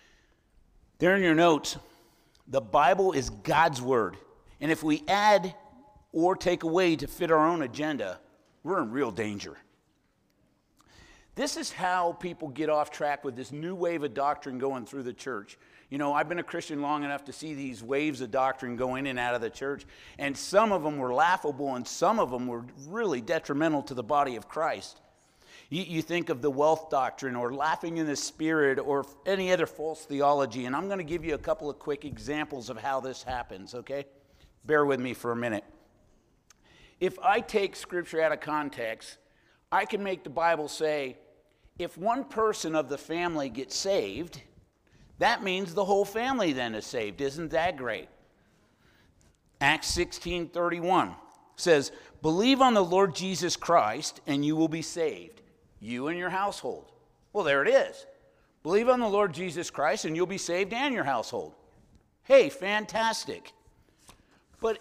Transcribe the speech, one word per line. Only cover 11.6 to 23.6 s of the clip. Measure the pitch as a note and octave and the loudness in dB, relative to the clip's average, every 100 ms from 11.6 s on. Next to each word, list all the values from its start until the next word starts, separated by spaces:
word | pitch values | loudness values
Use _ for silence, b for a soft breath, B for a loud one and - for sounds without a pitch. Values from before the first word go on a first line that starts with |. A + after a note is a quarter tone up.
| C4+ | -8
how | - F#3 F3+ E3+ | -4 0 2 0
people | D#3 F3 E3+ D#3 | -2 -10 -8 -10
get | B2+ D#3 | -4 0
off | D3+ D3 | 2 0
track | - D3 C#3+ | -2 -2 -2
with | C#3 A#2+ | -6 -8
this | B2+ | -12
new | D3 E3+ F#3 | -8 -8 -2
wave | F3 E3 | -2 -2
of | D3 B2 | -4 0
doctrine | C#3+ D3 C#3+ B2+ | -2 -2 -6 -4
going | C3+ C3 - | -2 -4 -8
through | C#3 | -10
the | B2 | -10
church. | G#2+ C3+ G#2+ G#2 - b b b | -10 -8 -8 -10 -20 b b b
You | C#3 | -4
know, | C#3+ | 0
I've | D3 D3+ | 0 0
been | F3 | -4
a | |
Christian | - E3+ E3 D3 | -4 -8 -6 -6
long | C#3+ D3 | -2 -2
enough | C#3+ C#3 C3+ | -4 -6 -10
to | |
see | - D#3 | -12 -10
these | C#3 C3+ A2 | -8 -8 -10
waves | A2+ C#3 D#3 B2+ | -2 0 0 -4
of | A#2+ | -4
doctrine | C3 C3 B2+ B2 A#2+ | 0 0 -2 -6 -4
go | B2+ C3 | -2 -2
in | C#3 | -4
and | B2 | -2
out | B2 A#2+ | -2 0
of | |
the | A2+ | -4
church, | - C#3 C#3 - B B B | -6 -6 -6 -12 B B B
and | C#3+ C3+ | -6 -6
some | - G3 A3 | 2 4 4
of | F#3 | 2
them | D3 C#3+ | 0 -2
were | B2+ | 0
laughable, | B2+ E3+ F#3 D3+ C3+ C#3 B2 | 2 4 2 -2 -4 -4 -4
and | A#2+ | -8
some | - E3+ A3 | 0 2 2
of | C#3+ | 0
them | B2 B2 | -2 -4
were | A#2+ A#2+ C#3 C#3+ | -6 -10 -16 -10
really | A3 G#3 B2 | -4 -2 -2
detrimental | A2+ D#3+ - C#3+ | -2 -4 -2 0